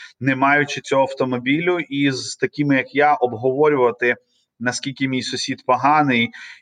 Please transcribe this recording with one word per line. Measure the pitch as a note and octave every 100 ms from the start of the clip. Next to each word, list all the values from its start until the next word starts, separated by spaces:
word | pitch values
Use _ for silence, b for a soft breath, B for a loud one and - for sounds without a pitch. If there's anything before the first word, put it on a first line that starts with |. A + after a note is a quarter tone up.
| B -
не | C3 C3
маючи | C#3 D3 C#3+ -
цього | - C3+
автомобілю, | C3+ - C3 B2 B2 D3 F3 F3
і | D3+ C#3 C#3+
з | B2+ A#2 -
такими, | C3 - D3 C3+
як | - C3+
я, | D3
обговорювати, | D3 B2 A2 C3 C3 D3+ C#3+ B2 A2+ B2 A#2+ _ _ _ -
наскільки | A#2+ B2 C#3 B2+ C3+
мій | B2+
сусід | A2 B2 - B2+ -
поганий, | B2 C3+ D3+ D3 A#2+ A#2 B B B